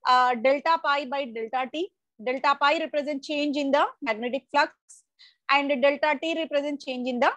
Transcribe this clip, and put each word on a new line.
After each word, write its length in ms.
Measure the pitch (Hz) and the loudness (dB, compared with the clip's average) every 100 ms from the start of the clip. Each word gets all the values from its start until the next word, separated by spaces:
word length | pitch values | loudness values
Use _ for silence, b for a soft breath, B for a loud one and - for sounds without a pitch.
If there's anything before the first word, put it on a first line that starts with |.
| - | 4
uh, 280 | 254 247 | 4 4
delta 440 | 247 247 277 320 330 | 2 2 2 2 0
pi 220 | 311 285 277 | 2 0 -2
by 180 | 277 277 | -6 -6
delta 420 | 226 226 254 254 | -8 -6 -6 -6
t. 180 | 311 381 _ _ _ | -6 -8 _ _ _
Delta 320 | 220 262 294 277 | -6 0 0 2
pi 180 | 285 320 | 2 2
represent 440 | 320 302 277 285 | -2 -4 -4 -6
change 340 | - 294 294 285 | -4 -2 -2 0
in 140 | 277 | 2
the 140 | 277 415 - | 2 2 -2
magnetic 440 | 277 214 240 262 _ | -6 -4 -4 -4 _
flux 220 | 285 320 _ _ - _ _ b b - | 0 0 _ _ -20 _ _ b b 0
and 320 | 277 285 277 | 0 2 2
delta 360 | 277 285 302 294 | 2 2 0 0
t 120 | 320 | -2
represent 460 | 320 320 285 285 285 | -4 -2 -2 -2 -6
change 280 | - 247 247 | -8 -6 -4
in 120 | 247 | 2
the 100 | 294 | 2